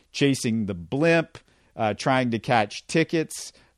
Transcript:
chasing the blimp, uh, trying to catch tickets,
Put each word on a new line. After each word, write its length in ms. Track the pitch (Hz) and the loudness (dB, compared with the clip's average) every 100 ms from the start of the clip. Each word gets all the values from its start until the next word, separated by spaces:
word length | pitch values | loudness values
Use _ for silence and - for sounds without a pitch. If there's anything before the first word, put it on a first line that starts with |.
| _ | _
chasing 560 | - 139 131 127 113 101 | 0 2 2 0 -2 -2
the 80 | 87 | -6
blimp, 640 | 85 135 165 165 156 - _ _ _ - | -4 0 2 2 0 -10 _ _ _ -4
uh, 200 | 110 101 | -4 -2
trying 360 | 143 131 123 | 0 0 0
to 80 | 113 | -2
catch 460 | - 120 104 - - | 0 2 0 -6 -2
tickets, 640 | 165 156 165 156 - - _ _ | 0 0 0 -4 -8 -14 _ _